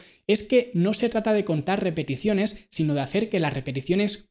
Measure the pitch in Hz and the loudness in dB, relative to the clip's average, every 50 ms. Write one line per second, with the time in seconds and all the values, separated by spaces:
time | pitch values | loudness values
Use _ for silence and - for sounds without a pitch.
0 | - - - _ _ - 208 214 214 - 262 247 240 247 - 170 170 202 214 - | -8 -20 -20 _ _ 0 0 0 2 2 4 4 4 2 2 0 2 2 2 0
1 | - 226 226 226 208 226 214 208 202 196 160 151 139 - 190 202 - 185 165 160 | 0 -2 0 0 0 2 2 2 2 0 0 0 0 -2 -2 0 0 -2 -2 -2
2 | 147 - 135 123 - - 208 190 202 220 - - - _ - - 160 151 143 143 | -4 -4 -4 -2 0 0 2 2 0 0 -4 -8 -14 _ -4 -2 0 0 0 0
3 | 135 131 - 196 226 214 - 185 160 147 131 139 131 - 131 135 131 - 175 196 | -2 -2 -2 -2 0 0 0 0 0 -2 -2 -4 -6 -6 -6 -4 -2 0 2 2
4 | 208 202 208 - - _ | 2 0 -2 -6 -10 _